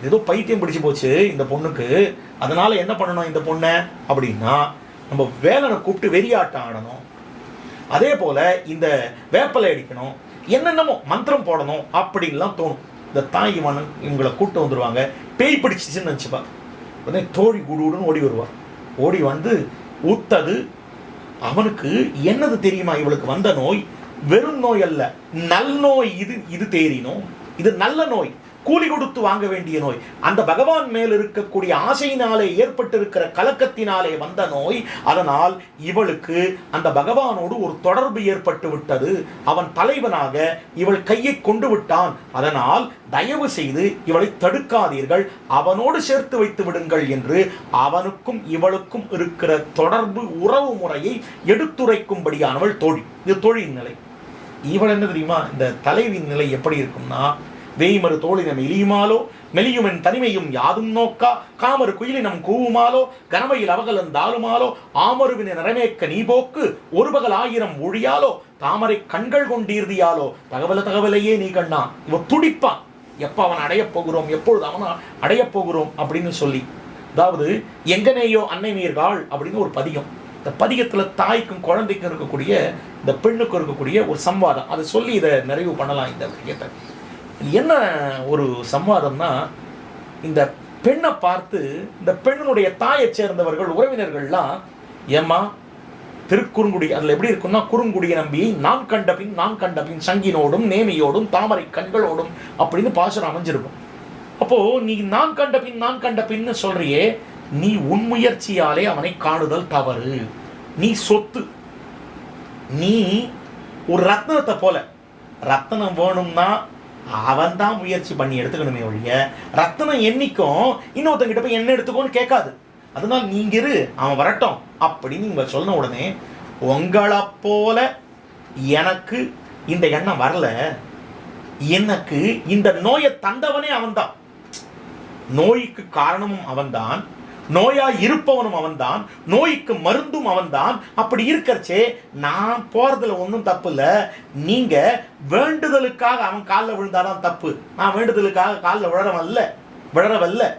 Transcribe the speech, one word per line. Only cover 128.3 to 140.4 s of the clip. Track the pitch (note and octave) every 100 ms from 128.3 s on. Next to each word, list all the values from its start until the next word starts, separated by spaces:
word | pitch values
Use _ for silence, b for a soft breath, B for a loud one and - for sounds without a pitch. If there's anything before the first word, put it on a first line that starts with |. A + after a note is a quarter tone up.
| - - C3
எனக்கு | C3+ D3 E3+ F#3 - A#3 B3+ - - - -
இந்த | E3+ D#3+
எண்ணம் | D3+ G3 D#3+
வரல, | B2+ F3 C#3 A2+ D3+ - - - - - - - - -
எனக்கு | C#3+ F3+ G#3+ G3 - D3 F#3+ A#3 D#3
இந்த | G3+ G3+
நோயை | E3+ F#3+ C#4+ C#4+ C4+
தந்தவனே | - A3+ D4 C#4+ D4
அவன்தான், | C4 A3+ G#3+ - - - - - - - - - - - - -
நோய்க்கு | C3 F3 B3 A#3 - G3
காரணமும் | D3+ D3 F#3 G#3 F#3+ C3+
அவன்தான், | C3 C#3 A#2+ A2 D#3+ - - B B -
நோயா | D#3+ A3 C#4 C4+ A3
இருப்பவனும் | G#3 D#4 D4 C4 A3+
அவன்தான், | F3 D#3+ D3+ B2 F3+ G#3 B -
நோய்க்கு | G3+ E4 D4+ -
மருந்தும் | D#3 D#3+ A#3 C#4 D4 A#3+
அவன்தான். | F#3